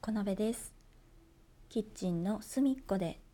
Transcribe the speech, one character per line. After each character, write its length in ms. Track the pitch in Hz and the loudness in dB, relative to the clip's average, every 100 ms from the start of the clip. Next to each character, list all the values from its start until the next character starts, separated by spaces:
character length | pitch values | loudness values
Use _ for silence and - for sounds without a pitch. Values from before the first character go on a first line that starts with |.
小 120 | - | -2
鍋 220 | 214 202 | 0 0
で 200 | 190 214 | 2 0
す。 180 | 240 - - - - - - - - - - - | 0 -8 -16 -20 -20 -20 -20 -20 -20 -20 -20 -4
キ 120 | 226 | -4
ッ 40 | 214 | -4
チ 160 | - 185 | -4 0
ン 140 | 170 | 0
の 160 | 180 214 | 0 -2
隅 320 | - - 269 | -2 2 4
っ 40 | 262 - | 2 0
こ 100 | 196 | 0
で。 240 | 170 - - | 0 -4 -14